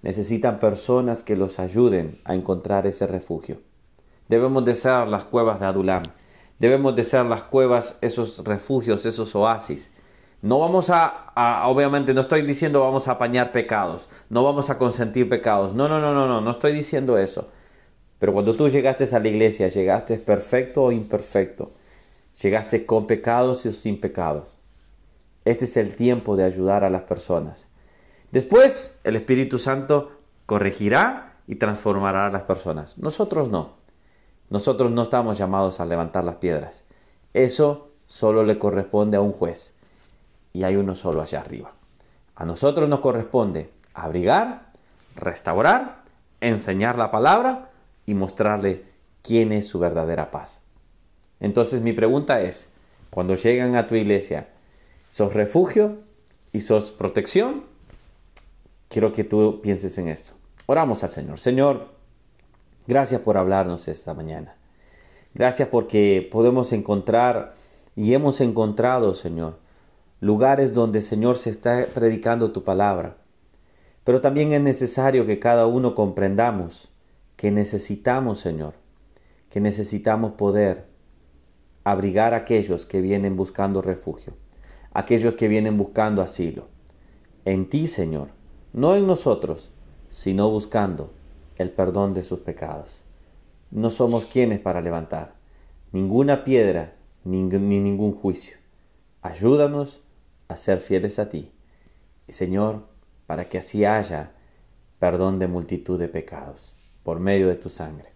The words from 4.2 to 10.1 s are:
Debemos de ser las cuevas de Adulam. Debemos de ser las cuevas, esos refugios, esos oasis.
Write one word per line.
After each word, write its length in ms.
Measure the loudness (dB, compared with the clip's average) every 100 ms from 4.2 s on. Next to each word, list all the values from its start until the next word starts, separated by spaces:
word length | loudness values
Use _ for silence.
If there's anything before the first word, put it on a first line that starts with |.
| 0
Debemos 360 | 2 4 2
de 120 | 2 2
ser 320 | 2 2 0
las 160 | -4
cuevas 340 | -2 2 2 0
de 80 | -2
Adulam. 380 | 0 0 0 -4 -16 _ -20 _ _
Debemos 340 | 4 4 2
de 80 | 0
ser 240 | 2 2 2
las 160 | -2
cuevas, 560 | 0 2 4 2 0 -6
esos 420 | -4 -4 -6 -6
refugios, 600 | -6 -6 -2 -2 0 0
esos 300 | -2 -4 -4
oasis. 560 | 2 2 0 -6 -12 -12 _ -20